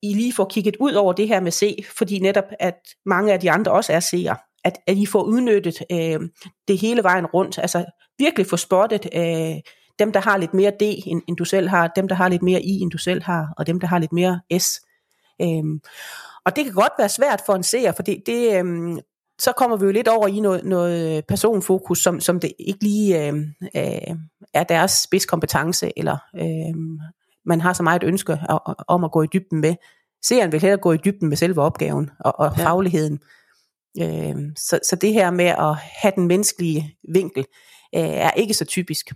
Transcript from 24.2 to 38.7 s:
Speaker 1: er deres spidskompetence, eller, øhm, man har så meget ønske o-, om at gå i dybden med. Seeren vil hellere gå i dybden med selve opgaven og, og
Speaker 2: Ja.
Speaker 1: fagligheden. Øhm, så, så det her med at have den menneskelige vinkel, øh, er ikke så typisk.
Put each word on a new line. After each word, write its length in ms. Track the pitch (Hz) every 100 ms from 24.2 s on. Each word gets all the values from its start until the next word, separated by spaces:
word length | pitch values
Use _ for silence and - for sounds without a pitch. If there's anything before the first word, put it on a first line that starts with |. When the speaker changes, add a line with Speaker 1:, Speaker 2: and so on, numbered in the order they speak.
| 160 _ -
Speaker 1:
er 100 | -
deres 280 | 156 165 185
spidskompetence, 1000 | 190 - 190 - 170 156 160 156 180 - -
eller, 200 | 160 143 - 175
øhm, 640 | 165 160 160 160 160 160 156 _ _ _ -
man 160 | 170
har 120 | 170
så 100 | 180
meget 200 | 170 170
ønske 300 | - 190 -
o-, 500 | 160 165 156 - - -
om 160 | 175
at 80 | 170
gå 100 | 165
i 40 | 156
dybden 280 | 190 190 160
med. 140 | 151 170 _ _ _ _
Seeren 280 | - 247 190
vil 100 | 156
hellere 180 | 190 196
gå 100 | 190
i 40 | 160
dybden 320 | 190 202 160
med 80 | 147
selve 240 | 175 175
opgaven 480 | 143 - - 147 147 -
og, 200 | - -
og 120 | 156 156
Speaker 2:
Ja. 80 | 165
Speaker 1:
fagligheden. 540 | 175 190 165 156 143 _ _ _ _ _ _ _ -
Øhm, 540 | 165 160 156 143 147 151
så, 240 | - 170 -
så 60 | 175
det 180 | 208
her 180 | 214 185
med 140 | 175 175
at 300 | - 156 151
have 360 | - - 208 190
den 120 | 175
menneskelige 680 | 180 208 - 175 151 151 - -
vinkel, 320 | 170 180 - 135 _ _ - _ -
øh, 60 |
er 280 | 160 156 113
ikke 220 | - 214
så 120 | 220
typisk. 460 | 165